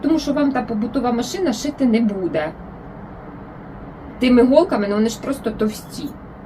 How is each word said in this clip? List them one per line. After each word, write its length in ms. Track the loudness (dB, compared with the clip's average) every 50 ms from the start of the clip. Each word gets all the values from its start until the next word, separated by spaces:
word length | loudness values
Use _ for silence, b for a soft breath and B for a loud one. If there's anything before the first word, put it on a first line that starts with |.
тому 180 | 2 2 2 2
що 140 | 2 0 0
вам 180 | 2 2 2
та 100 | 2 0
побутова 500 | -2 -2 -2 -2 -2 -2 -2 -2 0 0
машина 420 | 0 0 -2 -2 -2 0 0 0 0
шити 320 | 0 -2 -4 -2 2 2
не 140 | 4 4 4
буде. 520 | 4 2 0 0 -2 -2 0 -2 -2 -2 -6 -10 -14 -16 -16 -16 -16 -16 -16 -16 -16 -16 -16 -16 -16 -16 -14 -16 -16 -16 -16 -16 -16 -16 -16 -16 -16 -16 -16 -14 -14 -14 -4 0
Тими 240 | 4 6 8 8 8
голками, 440 | 8 8 6 6 6 2 0 0 0
ну, 60 | 2
вони 140 | 2 2 2
ж 120 | 0 -4
просто 300 | -6 -6 -6 -4 -4 -6
товсті. 580 | -2 0 0 -2 -2 -4 -10 -12 -12 -10 -10 -10 -10 -12 -16 -16 -18 -18 -18